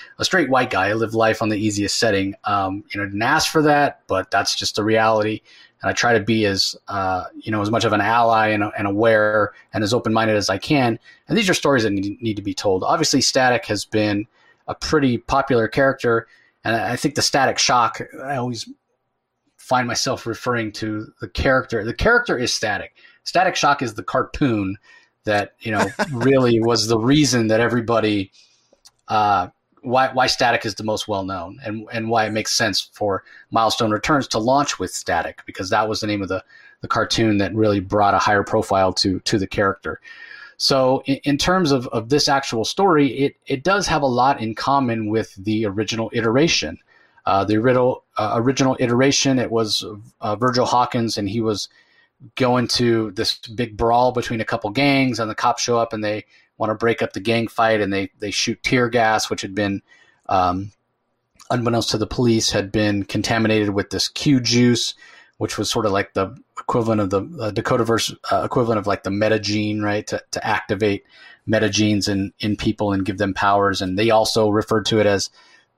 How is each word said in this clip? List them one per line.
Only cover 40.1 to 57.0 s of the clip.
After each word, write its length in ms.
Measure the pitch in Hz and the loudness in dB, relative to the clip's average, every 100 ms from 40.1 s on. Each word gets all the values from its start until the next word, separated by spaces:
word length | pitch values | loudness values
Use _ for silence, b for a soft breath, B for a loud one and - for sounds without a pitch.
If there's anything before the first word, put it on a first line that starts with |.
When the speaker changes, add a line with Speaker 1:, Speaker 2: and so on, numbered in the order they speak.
| B B B B B | B B B B B
Speaker 1:
So 480 | - 139 131 131 - | 0 2 4 2 0
in, 120 | 135 143 | -2 0
in 120 | 143 | 0
terms 340 | - 185 160 | 2 2 2
of, 160 | 139 127 | 0 0
of 200 | 120 113 | -6 0
this 200 | 143 - | 0 2
actual 340 | 135 - 117 | 0 0 -4
story, 480 | 104 - 196 151 139 123 | -4 0 4 4 2 2
it, 160 | 135 - - | -2 -2 -6
it 180 | 135 | -2
does 220 | 175 202 175 | 0 0 0
have 140 | 160 | 0
a 60 | 139 | 2
lot 340 | 123 131 135 | 2 2 2
in 140 | 110 110 | -4 -4
common 540 | - 139 123 113 107 | 0 2 2 -2 -2
with 260 | 110 101 95 | -2 -2 -6
the 300 | 98 110 107 | -2 -2 0
original 440 | 98 104 113 113 | -2 -4 -4 -4
iteration. 640 | 120 113 123 160 - - - b b b b - | -2 2 2 2 0 -4 -10 b b b b 0
Uh, 180 | 98 | 2
the 140 | 98 107 | 2 2
original, 480 | 127 127 123 123 - - | 4 4 2 0 -6 -4
uh, 140 | 107 113 | -2 0
original 420 | 123 131 131 127 | 0 2 0 2
iteration, 580 | 123 120 135 131 139 131 | 0 2 2 2 2 0
it 140 | 110 | 0
was, 340 | 113 107 - 95 101 110 _ | -2 -2 -4 -6 -14 -18 _
uh, 140 | 107 104 | -6 -2
Virgil 280 | 123 123 113 | 0 0 2
Hawkins, 520 | 123 120 123 113 110 | 2 2 0 -2 -4
and 120 | 98 | -4
he 120 | 117 | -2
was 260 | 110 101 - b b b b _ 107 - | -2 -2 -6 b b b b _ -14 -2
going 320 | 123 123 117 | 0 2 0
to 440 | - 120 113 110 | 0 2 2 -2
this 260 | 98 104 - | -4 -4 -6
big 400 | - 107 117 104 | -8 -6 -6 0
brawl 340 | 117 120 127 | 2 4 2
between 300 | 120 - 113 | 0 -4 -4
a 40 | 107 | -4
couple 240 | 117 104 | -4 -4
gangs, 500 | 104 143 135 131 113 | 0 2 2 2 0
and 100 | 110 | -4
the 60 | 107 | -2
cops 260 | 123 - | 0 0
show 160 | - 117 | 0 0
up 160 | 113 | 0
and 100 | 107 | -2
they 220 | 104 107 b b b - | -4 -4 b b b -6
wanna 160 | 110 | -4
break 280 | 107 117 110 | 0 0 0